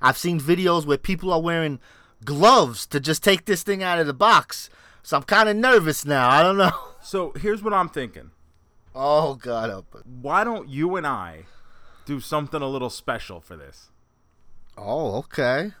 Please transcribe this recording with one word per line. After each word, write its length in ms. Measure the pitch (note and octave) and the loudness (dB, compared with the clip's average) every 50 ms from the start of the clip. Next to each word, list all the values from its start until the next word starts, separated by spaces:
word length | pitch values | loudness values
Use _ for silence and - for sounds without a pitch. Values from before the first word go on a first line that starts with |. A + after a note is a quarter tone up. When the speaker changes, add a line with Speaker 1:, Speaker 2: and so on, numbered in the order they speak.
Speaker 1:
I've 160 | - C3 C3+ | 2 2 2
seen 220 | - - F3 F3 D#3+ | 2 -2 -2 -2 -2
videos 460 | C3+ D3+ F3 E3+ F#3 F3+ E3+ E3+ D3+ | 0 2 2 2 4 2 2 2 2
where 100 | D3 C#3+ | 0 -2
people 360 | C#3 - - F#3+ E3 F3+ F#3 | 0 0 -2 -4 -4 -2 -2
are 100 | F3 D#3+ | -2 0
wearing 380 | E3 E3+ E3 E3 D#3+ D3+ C#3 B2 - - - _ _ _ _ _ A2+ | 0 0 -2 0 -2 -2 -4 -8 -12 -20 -20 _ _ _ _ _ -10
gloves 640 | A2+ D3 C#3+ F3 A3+ C4+ A#3+ E3+ B2 A2+ G2+ - | -6 0 4 6 6 8 6 4 2 -2 -8 -10
to 140 | - - C#3+ | -6 -6 -4
just 240 | C3 D3+ D#3 - - | -2 -2 -2 0 2
take 200 | G3+ G3 - - | 2 2 2 0
this 200 | - G3+ E3 - | -2 -2 -2 -2
thing 180 | G#3 G3 F#3+ | -4 -4 -4
out 160 | F#3+ F3+ F3 E3+ | -2 -2 0 0
of 80 | D#3+ | 0
the 80 | D3 C#3 | -2 0
box. 560 | B2+ G3+ A3 A3+ D#3+ - - - - - - _ _ _ _ _ _ | 2 4 6 6 4 4 0 -8 -14 -16 -16 _ _ _ _ _ _
So 140 | - - - | -6 -4 -4
I'm 80 | C#3+ C#3 | -4 0
kinda 280 | - G3+ G#3 A3 G#3+ | 2 2 4 4 4
nervous 520 | G#3 G#3+ A#3 C4 B3+ A3 E3 D#3 C#3+ - - | 2 2 4 6 6 6 4 2 -2 -4 -2
now. 240 | C#3+ D3 C3+ B2+ B2 | -2 0 2 4 6
I 120 | C3 D3 | 6 6
don't 160 | E3 F#3 G3 G3 | 6 4 4 4
know. 120 | F#3+ F3 - | 4 2 2
<laughs> 40 | - - - - - | -2 -8 -16 -20 -20
Speaker 2:
So 300 | - - - F#3+ F3+ D3 - | -12 -8 -6 -4 -4 -6 -6
here's 260 | - F3 G#3 G#3+ G#3+ | -4 -4 -2 -2 -2
what 100 | G#3 A3 G#3 | -2 0 0
I'm 140 | F#3+ F3+ E3 | 0 0 0
thinking. 420 | - D#3 B2+ G#2+ - - - E2 _ _ _ _ _ _ _ _ _ _ _ _ - | -4 -8 -10 -10 -12 -16 -20 -20 _ _ _ _ _ _ _ _ _ _ _ _ -8
Speaker 1:
Oh, 400 | B2+ C3+ C#3+ D3 D3+ D#3+ D3 C3+ | -4 0 2 4 4 2 0 -2
God 360 | A#2+ - B2 A#2 A2+ A2 A2+ | -6 -8 -6 -4 -4 -4 -6
help 240 | G2 F#2+ F2+ - - | -8 -10 -16 -20 -20
it. 100 | - - | -20 -20
Speaker 2:
Why 360 | B2 B2+ B2 B2 C#3 D#3+ G3 | -20 -18 -12 -6 -2 0 0
don't 260 | A3 A#3+ A#3 G#3 C#3 C#3 | 0 0 -4 -6 -10 -10
you 280 | C3+ C#3 D#3 F3+ F#3+ | -6 -4 -4 -2 -2
and 100 | F#3 D#3 | -4 -4
I 380 | D3 C3 G#2+ F2+ E2+ D#2+ D#2+ E2 - - - - - - - - - - - - | -4 -4 -6 -8 -12 -14 -18 -20 -20 -20 -20 -20 -20 -20 -20 -20 -20 -20 -18 -12
do 140 | - C#3+ C3+ | -10 -10 -10
something 420 | A#2 - D#3 D3+ D3 C3+ - D3+ | -6 -6 -4 -4 -4 -4 -6 -6
a 40 | C#3+ C3+ | -4 -6
little 220 | C#3 C3+ B2+ A#2+ | -4 -6 -6 -8
special 500 | - - - - B2 A2+ - - F#2+ E2+ | -10 -10 -8 -8 -8 -8 -10 -14 -16 -18
for 160 | - - F2+ | -18 -20 -20
this? 340 | D#2 C#2 C2+ - - _ _ _ _ _ _ _ _ _ _ _ _ _ - - - - - - | -20 -20 -20 -20 -20 _ _ _ _ _ _ _ _ _ _ _ _ _ -20 -20 -18 -20 -20 -18
Speaker 1:
Oh, 420 | - G#2 G2+ A#2+ D#3 D#3+ A#2+ G2 A#2 | -12 -8 -6 -4 -4 -2 -4 -4 -6
okay. 520 | D3 - - - C3+ B2 B2+ C#3 F3 G#3 - _ | -8 -6 -4 -2 0 0 0 -2 -4 -6 -10 _